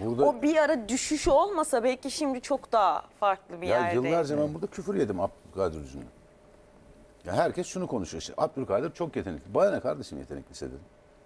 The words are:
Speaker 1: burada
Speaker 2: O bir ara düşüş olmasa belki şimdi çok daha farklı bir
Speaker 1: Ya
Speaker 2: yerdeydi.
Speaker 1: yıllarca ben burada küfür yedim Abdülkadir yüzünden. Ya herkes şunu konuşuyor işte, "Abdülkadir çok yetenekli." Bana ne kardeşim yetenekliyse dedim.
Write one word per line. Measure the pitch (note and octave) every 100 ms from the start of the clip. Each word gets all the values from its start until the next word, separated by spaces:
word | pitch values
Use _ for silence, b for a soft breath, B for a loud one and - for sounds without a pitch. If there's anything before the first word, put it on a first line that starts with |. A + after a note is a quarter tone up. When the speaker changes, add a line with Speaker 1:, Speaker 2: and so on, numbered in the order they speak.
| G#2+
Speaker 1:
burada | A#2+ D#3+
Speaker 2:
O | B3
bir | C#4+ D#4+
ara | D4 D#4 G#3
düşüş | B3+ - D4+ -
olmasa | C#4+ F#4+ F#4 D4+ B3+
belki | A#3 B3+ C#4
şimdi | - D4 B3+
çok | - C#4 -
daha | A3+ F#3+ D3+ - -
farklı | G3+ F#3+ - F3
bir | E3
Speaker 1:
Ya | -
Speaker 2:
yerdeydi. | F3 F3 E3
Speaker 1:
yıllarca | E3+ D3 D3
ben | D3+
burada | D#3 F#3+
küfür | - F#3+ G3
yedim | B2 F#2
Abdülkadir | F#2+ - - F#2 F#2+ D#2+
yüzünden. | C#2 C#2 - - - - - - - - - - - - -
Ya |
herkes | G2 E3 B2+ F3+
şunu | F#3 F3
konuşuyor | B2 F2+ E2
işte, | - -
"Abdülkadir | D#3 - B2+ G2+ D#3
çok | - E3 B2
yetenekli." | F#2+ D#2 F#2 A2+
Bana | G3
ne | D#3
kardeşim | - C#3+ - D3
yetenekliyse | C3+ C#3+ C3 B2+ C3
dedim. | C#2 - - - -